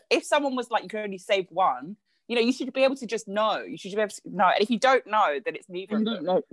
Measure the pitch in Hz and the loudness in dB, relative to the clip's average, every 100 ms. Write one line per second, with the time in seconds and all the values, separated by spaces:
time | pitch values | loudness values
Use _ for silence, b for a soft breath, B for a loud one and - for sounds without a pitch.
0 | - 277 - 302 285 254 233 220 180 214 | 0 0 2 0 0 -2 -2 -4 -2 -6
1 | 214 190 - 196 180 165 175 123 156 214 | -6 -8 0 0 0 2 2 2 -6 -16
2 | _ _ - 240 233 - 262 269 262 269 | _ _ -4 0 2 0 -4 2 2 0
3 | 233 220 - 208 220 156 92 165 190 202 | -4 -6 -4 -2 0 -2 -6 -10 -6 -2
4 | 208 - - 180 185 - 214 226 262 262 | -4 -4 -10 2 4 4 2 2 4 4
5 | 196 214 180 143 160 156 - 180 190 214 | 2 2 2 0 -4 -8 -10 -10 -4 -2
6 | 220 202 165 185 - | -2 -2 0 0 0